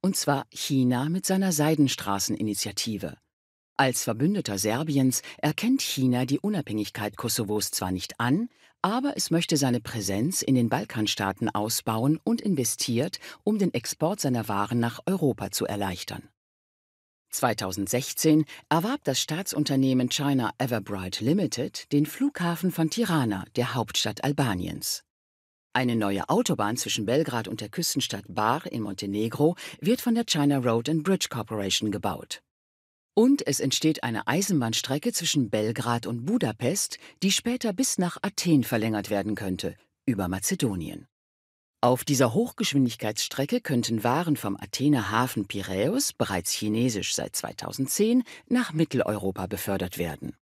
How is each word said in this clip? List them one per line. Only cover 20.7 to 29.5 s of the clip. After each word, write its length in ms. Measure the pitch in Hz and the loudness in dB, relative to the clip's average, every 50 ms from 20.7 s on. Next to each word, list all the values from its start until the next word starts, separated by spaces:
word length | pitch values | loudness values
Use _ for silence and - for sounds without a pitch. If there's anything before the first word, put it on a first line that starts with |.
| 120 110 98 - 101 95 92 92 - - | -2 -2 -2 -4 -8 -6 -6 -6 -6 -2
Limited 680 | 110 123 160 208 185 147 - - 131 - - - - _ | 2 2 2 2 2 0 -2 -4 -6 -6 -8 -12 -6 _
den 140 | - 143 151 | 2 2 2
Flughafen 680 | 151 - - 262 285 - - 175 170 170 165 - 185 | 2 0 -2 -2 -2 0 0 -2 -2 0 0 0 -2
von 180 | - - 160 156 | 0 2 0 0
Tirana, 560 | - 226 240 185 170 156 131 113 101 95 - - _ | 0 0 0 2 2 2 2 0 0 -4 -6 -4 _
der 180 | - 120 117 - | 0 0 0 0
Hauptstadt 500 | 123 110 107 - - - 110 104 - - | -2 -2 -2 -2 -2 -2 -2 -4 -2 -2
Albaniens. 800 | 139 147 147 139 120 98 90 90 - - - - - - - _ _ _ _ _ _ _ _ _ _ _ _ _ _ _ | -2 2 2 2 0 0 -2 -4 -4 -6 -6 -6 -6 -6 -6 _ _ _ _ _ _ _ _ _ _ _ _ _ _ _
Eine 220 | 123 131 123 117 | 0 2 2 2
neue 320 | 113 104 101 98 95 - | 2 0 0 0 -2 0
Autobahn 480 | - 151 214 247 - - 110 107 104 113 | 2 2 2 2 0 0 0 0 -2 -2
zwischen 300 | 123 - 113 - - 107 | -4 -4 -4 -4 -4 -2
Belgrad 420 | 95 120 147 160 - 127 117 110 | 0 2 0 0 0 -2 -4 -4
und 140 | 101 107 107 | -4 -8 -8
der 80 | 113 98 | -8 -8
Küstenstadt 560 | - - 170 - - 147 - - - 104 - | -6 -4 -4 -2 -2 -2 -2 -4 -6 -8 -10
Bar 380 | - 92 107 107 110 123 156 - | -8 -2 0 2 2 2 0 -2
in 160 | 175 - 120 | -6 -6 -6
Montenegro 720 | 110 104 98 - - 101 98 104 110 113 - - 147 160 | -6 -6 -6 -8 -6 -4 -2 -2 -2 -2 2 4 4 4